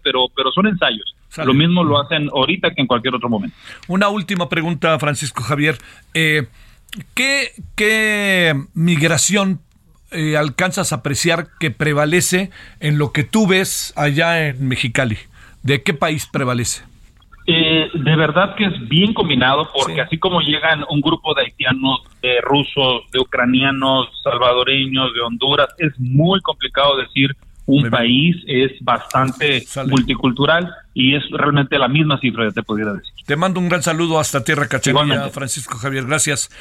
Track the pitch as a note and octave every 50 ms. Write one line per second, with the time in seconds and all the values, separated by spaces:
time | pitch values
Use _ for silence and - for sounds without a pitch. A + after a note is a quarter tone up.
0 | - C#3+ B2+ B2+ B2+ - - C3+ C3 C3 - F#3 G3 G#3+ F#3+ - D#3+ C3 A2+ G#2+
1 | - - - _ _ - - - - B2+ C3 C#3+ D#3+ E3+ F3+ F3+ E3+ D3+ D3 C#3+
2 | C#3 - E3 D3+ D3 D3 C#3 C3+ C3 C#3+ F3 - - E3 - - C3+ A#2 B2+ A#2+
3 | A#2+ C3 B2+ A#2+ A#2 A#2 A2+ G2+ G2 - - - - - - - - - F3 F#3+
4 | G#3 G3+ G#3 G#3+ E3+ - G3+ F3+ F3 F3 F3 E3 D#3 E3+ E3+ C3+ - D#3+ D#3+ -
5 | D#3 D3 C#3 - D3+ B2 - - A#2+ - D3 C#3+ D3 D#3 C#3 - - - - -
6 | - _ - E3 D#3+ D#3 D3+ D3+ B2+ - - - - - - _ _ - - G#3
7 | - - - - B3+ C4+ C#4 C#4 B3 - - A3 - - - - G#3+ G#3+ A3 A3
8 | G#3+ G#3+ G#3+ G#3 G3+ G3 F#3+ F3+ E3+ D#3+ D3 C3+ C#3 - - E3 E3 F3 E3+ C#3+
9 | D#3+ D#3+ E3 C#3 - - F#3+ G#3 G3 F#3+ F#3 - - _ _ _ _ _ _ _
10 | _ - - E3+ D#3 D#3 D3+ D3+ D3+ D3 B2 - F#3 F#3 F3+ G3+ E3 - D#3+ A#2
11 | - D3 C3+ - - E3 E3+ E3+ E3 - _ - E3 D3 G#2+ - D#3 D3+ D3 D3
12 | D3+ D3+ E3+ F3+ - - F3+ F#3 G3 F3+ - - - - - - - D3+ D3 D3
13 | D3 - - D3+ C3 - - A3 A3 F3+ F#3 F#3+ F#3+ - - - - - - D#3
14 | D3 D3 C#3 D#3 E3 E3+ E3+ E3 D#3 D3 C3 B2+ C3+ B2+ B2+ - - A#2+ - C#3
15 | C3+ A2+ G#2 - - - - - - - - - - B2+ C#3+ - - - D#3+ -
16 | F3+ D#3+ D#3 D3 - - - - C3+ B2 B2 A#2+ A#2 - - - - - - -
17 | - - - _ - _ - - - - E3 E3 D#3+ D#3+ D#3+ D#3+ D#3 - - E3
18 | C3 D3+ D#3+ D#3 D#3+ D3 D3 F3 G3 G3 - - G#3 F#3 D3+ C3 A#2 A2+ C#3+ E3+
19 | G3+ G#3+ G#3+ - G3+ E3 C#3 B2 B2+ C3 C#3 D3 D#3+ - - C#3 B2+ - E3 D3
20 | A#2+ - E3 D#3+ - F#3 F3 E3+ D3+ D3 D3+ D3 D#3+ D#3+ D#3+ D3 C#3+ - C#3+ D3
21 | C#3 D#3+ E3 - - D#3 D3 C#3 B2 A2 - - - C3 C3 C3 C3 C3+ C3 -
22 | - - - - - B2+ B2 A#2+ A#2 A#2+ C#3+ C#3+ C3 - - C#3+ C3 C3 B2 A#2
23 | - - - C3 B2+ - - B2+ B2 B2 B2+ C3 C3+ C#3 C3+ C3+ C3+ C3+ C3+ C3
24 | A#2+ - - - - C#3 A#2+ A#2+ B2 B2 B2 B2+ B2 C3+ C3+ C3+ C3+ C3+ C3 C3
25 | C3 B2 A2+ A#2+ A#2 A#2 A#2 A#2 C3+ C#3 C#3+ D3 C#3 - - - E3 D3 - B2+
26 | B2+ B2 C3 D3 D#3+ F3 G3 F#3+ - D#3 D3 - - B2+ - C3+ C#3+ C#3+ C#3 C3
27 | B2 - - C#3 C3+ C#3 C#3 - - - - - - - C3+ C#3+ B2 A2+ A#2+ B2
28 | A#2 A#2+ B2 C3 D#3 F3 E3+ - - - B2+ B2+ C3+ C3 C3 - A#2+ B2 A#2+ A2+
29 | - - - C3 C3 C3 B2 - D3+ D3 C3+ A#2+ - - - C#3 C3 C3+ C3+ C3
30 | A#2 C3 B2+ - - B2+ A#2+ C3 C#3+ D3 D#3+ E3+ F3+ F3 - - - _ - -
31 | B2+ C3 C#3+ C#3+ - - - D3 C#3+ D3 D3 C#3+ C#3 - D3+ C#3 C3 A#2+ C#3 D#3
32 | D#3 D3+ C#3 - C3+ A#2+ G2+ A#2 A2+ G#2+ F#2+ A2+ G#2+ - G#2+ G#2+ G#2+ G#2+ G2 F2+
33 | - - - - - - C#3+ D#3 F3+ F#3+ E3+ F#3 F3+ F3 F3+ E3+ - F3 D#3+ D#3+
34 | E3+ E3 D#3+ D#3 D3+ - - C#3 A#2 - D#3 D3 C#3+ - C#3 C3 - C#3 C3 D3
35 | D3+ D3 C#3+ C#3+ C#3 - - C#3 C3+ B2 - C#3 A#2+ - - A2 B2 C#3 C3+ C3+
36 | B2+ B2 D3+ D3+ - D#3 C#3 - - - - -